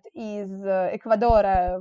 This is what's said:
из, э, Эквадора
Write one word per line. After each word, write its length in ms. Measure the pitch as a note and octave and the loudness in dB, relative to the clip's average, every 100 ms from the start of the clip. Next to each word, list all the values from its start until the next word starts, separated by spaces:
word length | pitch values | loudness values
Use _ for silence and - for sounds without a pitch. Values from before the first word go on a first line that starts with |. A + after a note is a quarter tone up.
| A4 | -4
из, 500 | - G#3+ G#3 G3 F#3+ | -14 -10 -8 -10 -8
э, 280 | G3 F#3+ F3+ | -4 -2 -2
Эквадора 840 | G#3+ A3+ G#3+ A#3 A3 G3 F#3+ F3+ F#3 | -4 -2 2 4 4 4 2 0 -4